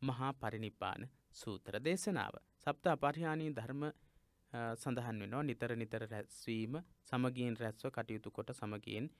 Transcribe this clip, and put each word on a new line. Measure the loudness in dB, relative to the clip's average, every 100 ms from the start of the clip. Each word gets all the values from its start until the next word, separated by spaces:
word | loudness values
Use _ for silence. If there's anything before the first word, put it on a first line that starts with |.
මහා | 0 2 0
පරිනිබ්බාන | 0 -2 0 -4 -2 -2 -2 -8 -14 _
සූත්‍ර | -10 -6 -6 -4 0
දේශනාව. | 2 2 2 2 0 -4 -14 _
සප්ත | -2 2 4
අපරිහානීය | 4 4 4 2 2 0
ධර්ම, | -2 -4 -2 -2 -4 -16 -20 _ _ -8
අ, | -2 -2
සඳහන් | 0 0 0 0 -2
වෙනවා. | -2 0
නිතර | 0 0 0
නිතර | 0 0 -2
රැස්වීම, | -2 -4 -6 -8 -2 0 0 -2 -6 -14
සමගියෙන් | 0 4 4 4 0 2
රැස්ව | -2 -2 -2
කටයුතු | -2 -2 -2 -4
කොට | -6 -6
සමගියෙන් | -4 -2 -4 -2 -2 -2